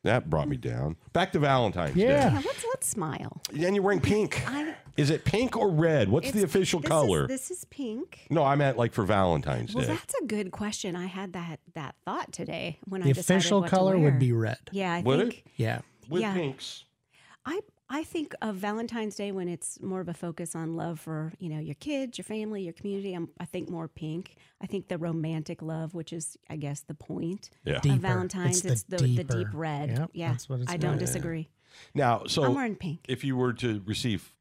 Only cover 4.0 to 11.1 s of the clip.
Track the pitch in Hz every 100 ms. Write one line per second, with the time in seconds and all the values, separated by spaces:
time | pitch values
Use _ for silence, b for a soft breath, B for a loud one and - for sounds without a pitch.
4 | - 208 196 - - 277 311 - - -
5 | 147 156 - 202 254 226 208 156 165 151
6 | 98 131 - 208 180 196 185 175 147 165
7 | 127 80 69 262 - 359 - - 247 226
8 | 349 - - 160 135 143 139 127 117 -
9 | 95 101 92 78 73 62 58 - 60 -
10 | - 539 277 208 185 - 208 - 202 175
11 | 185